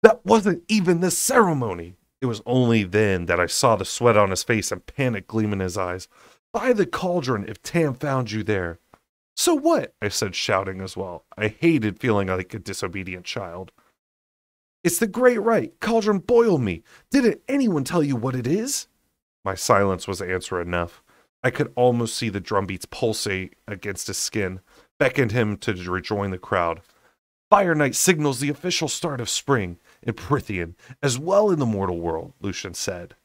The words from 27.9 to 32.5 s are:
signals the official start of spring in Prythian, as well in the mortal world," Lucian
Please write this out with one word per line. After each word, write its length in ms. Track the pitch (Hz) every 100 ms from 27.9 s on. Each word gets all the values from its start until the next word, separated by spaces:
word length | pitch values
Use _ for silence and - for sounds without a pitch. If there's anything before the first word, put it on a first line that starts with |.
signals 460 | 123 - 170 147 127
the 100 | 143
official 380 | 147 180 - 156
start 320 | - 170 135
of 100 | 113
spring 480 | - - 135 92 85 _ _
in 120 | -
Prythian, 600 | 113 - 143 - 95 82 85 - 131
as 160 | 143 123
well 340 | 156 196 214
in 100 | 170
the 40 |
mortal 360 | 127 104 95 87
world," 340 | 85 80 82 _
Lucian 340 | 98